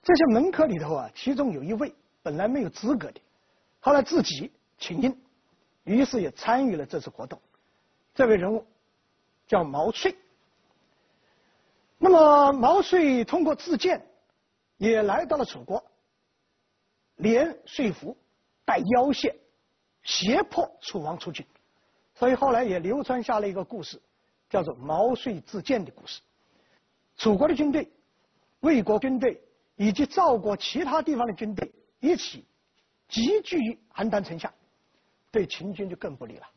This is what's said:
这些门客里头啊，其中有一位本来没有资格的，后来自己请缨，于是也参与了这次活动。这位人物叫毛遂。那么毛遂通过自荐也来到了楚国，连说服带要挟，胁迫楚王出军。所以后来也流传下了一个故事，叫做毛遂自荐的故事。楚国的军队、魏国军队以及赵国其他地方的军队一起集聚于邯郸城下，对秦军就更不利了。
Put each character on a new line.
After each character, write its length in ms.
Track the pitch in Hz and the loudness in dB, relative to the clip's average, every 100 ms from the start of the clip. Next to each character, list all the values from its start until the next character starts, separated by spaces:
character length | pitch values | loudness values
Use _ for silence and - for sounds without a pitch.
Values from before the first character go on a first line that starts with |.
这 120 | - 311 | 4 4
些 100 | 320 | 6
门 160 | 220 349 | 4 2
客 160 | 330 311 | 2 0
里 140 | 175 | 0
头 160 | 151 156 | -4 -6
啊， 160 | 113 | -8
其 220 | - 254 269 | -8 -4 -2
中 160 | 277 | -2
有 120 | 147 | -4
一 100 | 147 | -6
位 200 | 220 285 - _ _ | -6 -6 -8 _ _
本 120 | 165 147 | -8 -4
来 100 | 208 | -2
没 140 | 277 | -2
有 80 | 196 | -4
资 260 | - 214 262 | -6 -4 -4
格 160 | 123 | -6
的， 100 | - _ _ _ _ _ _ | -16 _ _ _ _ _ _
后 140 | - | 2
来 80 | 285 | 2
自 220 | 254 330 | 2 -2
己 280 | - 143 208 _ _ _ | -2 -6 -12 _ _ _
请 200 | - 170 | -10 -2
缨， 140 | 262 262 _ _ _ _ _ _ | -2 -4 _ _ _ _ _ _
于 220 | - 220 277 | -2 0 0
是 160 | 247 | -2
也 100 | 156 | -6
参 340 | - - 247 269 | -6 0 0 0
与 100 | 170 | -2
了 100 | 135 | -6
这 140 | 160 | -10
次 100 | 143 | -10
活 180 | - - | -16 -16
动。 120 | 147 _ _ _ _ _ _ _ - | -16 _ _ _ _ _ _ _ 0
这 100 | 247 | 2
位 100 | 208 | 4
人 140 | 185 | 2
物 140 | 220 - _ _ _ _ _ _ _ _ | -4 -8 _ _ _ _ _ _ _ _
叫 180 | 202 | 0
毛 280 | 156 143 175 | 0 -2 -2
遂。 260 | - 381 - _ _ _ _ _ _ _ _ _ _ _ _ _ _ _ _ _ _ | -2 -4 -6 _ _ _ _ _ _ _ _ _ _ _ _ _ _ _ _ _ _
那 100 | 359 | 6
么 440 | 339 302 285 285 | 10 10 10 6
毛 280 | 277 240 381 | 4 4 4
遂 420 | - 359 302 254 226 | 4 4 4 2 0
通 180 | 339 | 0
过 100 | 320 | 0
自 240 | 285 - 285 | -2 -4 -2
荐 300 | 370 320 - _ _ _ _ _ _ _ | 0 -2 -6 _ _ _ _ _ _ _
也 260 | 208 220 | 0 2
来 220 | 208 226 339 | 2 -2 -2
到 120 | 294 | -4
了 80 | 240 | -4
楚 180 | 135 | -8
国， 200 | 120 196 _ _ _ _ _ _ _ _ _ _ _ _ _ - | -8 -8 _ _ _ _ _ _ _ _ _ _ _ _ _ -4
连 420 | 196 233 330 - - | 0 2 0 -4 -14
说 260 | - 233 | -4 -4
服 260 | - 160 262 _ _ _ _ - | -4 -14 -16 _ _ _ _ -4
带 140 | 214 | -2
要 320 | 180 247 269 | 2 2 2
挟， 240 | 269 - - _ _ _ _ _ _ | 0 -4 -6 _ _ _ _ _ _
胁 400 | - - 180 294 | -6 -4 0 0
迫 260 | - - - - | 0 -4 -6 -8
楚 220 | - 190 | -12 -10
王 160 | 151 170 | -8 -8
出 120 | - | -10
军。 140 | - - _ _ _ _ _ _ _ | -14 -16 _ _ _ _ _ _ _
所 120 | 247 | 2
以 60 | |
后 180 | 254 277 | 2 2
来 120 | 233 | 2
也 160 | 240 180 | 0 -2
流 240 | 170 277 | -2 -4
传 180 | 262 254 | -2 -4
下 180 | 226 220 | -2 -2
了 80 | 208 | -2
一 60 | |
个 100 | 190 | -6
故 200 | 180 226 | -8 -12
事， 180 | 151 - _ _ _ _ _ | -14 -18 _ _ _ _ _
叫 140 | 196 | -4
做 100 | 160 | -2
毛 400 | 123 139 160 233 | -8 -4 0 0
遂 260 | 247 262 175 | 0 -6 -10
自 200 | - 202 | -10 -10
荐 240 | - 247 147 | -2 -2 -2
的 60 | |
故 160 | - - | -16 -20
事。 140 | - _ _ _ _ _ _ _ _ _ - | -20 _ _ _ _ _ _ _ _ _ -4
楚 200 | 226 196 | 0 2
国 100 | 311 | 2
的 60 | |
军 180 | 285 294 | 2 0
队、 160 | 277 - _ _ _ _ _ _ _ | -2 -6 _ _ _ _ _ _ _
魏 200 | - 277 | 2 2
国 160 | 202 214 | 2 0
军 220 | 262 254 | 0 0
队 200 | 247 - _ _ _ - | -2 -4 _ _ _ -2
以 160 | 208 | 0
及 140 | 202 294 | 2 0
赵 320 | - 339 233 | 2 4 2
国 200 | 208 196 | 0 -4
其 260 | - 269 | -4 -4
他 180 | 311 311 | -2 0
地 140 | 311 262 | 0 -2
方 100 | 240 | -4
的 60 | |
军 220 | 180 220 190 | -4 -8 -8
队 160 | - _ _ _ | -10 _ _ _
一 160 | 269 339 | 0 0
起 300 | - - _ _ _ _ _ _ _ | -4 -14 _ _ _ _ _ _ _
集 340 | 220 240 427 | -2 0 0
聚 160 | - 349 | 0 -4
于 220 | 220 - _ | -4 -6 _
邯 160 | - 214 | -6 -2
郸 140 | 208 | -2
城 140 | 196 165 | -4 -10
下， 140 | - _ _ _ _ _ _ _ _ | -12 _ _ _ _ _ _ _ _
对 140 | 220 175 | -4 -4
秦 280 | - 190 | -6 -10
军 160 | 190 196 | -10 -10
就 60 | 156 | -10
更 200 | 175 135 | -12 -12
不 100 | 117 | -16
利 100 | 90 | -18
了。 100 | - | -20